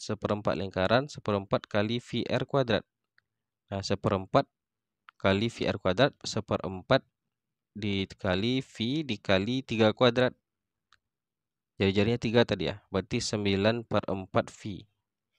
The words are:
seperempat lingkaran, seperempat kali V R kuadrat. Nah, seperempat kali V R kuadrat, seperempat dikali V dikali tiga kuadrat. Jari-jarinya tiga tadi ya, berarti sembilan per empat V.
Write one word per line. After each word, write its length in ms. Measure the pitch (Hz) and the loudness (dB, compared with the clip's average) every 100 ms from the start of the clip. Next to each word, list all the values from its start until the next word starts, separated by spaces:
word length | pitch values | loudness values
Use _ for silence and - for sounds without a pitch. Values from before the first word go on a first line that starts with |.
seperempat 560 | - 107 - 104 104 73 | -8 -6 -2 -2 -2 -2
lingkaran, 480 | 95 92 92 117 147 | -4 -2 2 2 0
seperempat 640 | - - 101 95 127 - | -8 -2 -2 0 -4 -2
kali 320 | 104 107 120 | -2 0 -4
V 240 | - 120 - | -4 -6 -2
R 160 | 123 | -4
kuadrat. 400 | 139 139 127 104 - _ _ _ _ _ _ _ _ | 0 -2 2 0 -2 _ _ _ _ _ _ _ _
Nah, 80 | 98 | -8
seperempat 720 | - 101 110 98 95 135 135 _ _ _ _ _ _ | -4 -2 0 -2 2 0 0 _ _ _ _ _ _
kali 320 | _ 98 98 117 | _ 2 2 0
V 240 | - - | -2 -4
R 80 | - | -2
kuadrat, 400 | 92 92 139 - - | -2 2 2 0 -8
seperempat 800 | 110 - 107 87 92 - 131 - _ _ _ _ _ _ 107 | -8 -4 -4 -4 -10 0 0 0 _ _ _ _ _ _ -8
dikali 800 | 104 98 95 - 98 92 113 131 - | -4 -2 -4 -4 -2 0 0 -2 -4
V 400 | - 113 147 143 | -6 -4 -4 -4
dikali 560 | 101 - 95 104 131 | -6 2 2 2 -4
tiga 320 | - 110 110 | -4 2 4
kuadrat. 400 | 104 127 120 123 - _ _ _ _ _ _ _ _ _ _ _ _ _ _ | 6 4 4 0 -2 _ _ _ _ _ _ _ _ _ _ _ _ _ _
Jari-jarinya 400 | 98 98 104 123 | 2 4 2 0
tiga 240 | 120 117 | 2 2
tadi 300 | 113 101 76 | 2 0 -2
ya, 100 | 104 _ | -6 _
berarti 320 | 95 92 123 | -4 -2 -4
sembilan 640 | - 107 101 98 104 117 117 | -4 -2 0 2 2 0 -2
per 160 | 107 - | -2 -2
empat 400 | 98 92 117 113 | -6 -2 -2 -2
V. 320 | - 110 92 - _ _ _ _ | -8 -12 -12 -14 _ _ _ _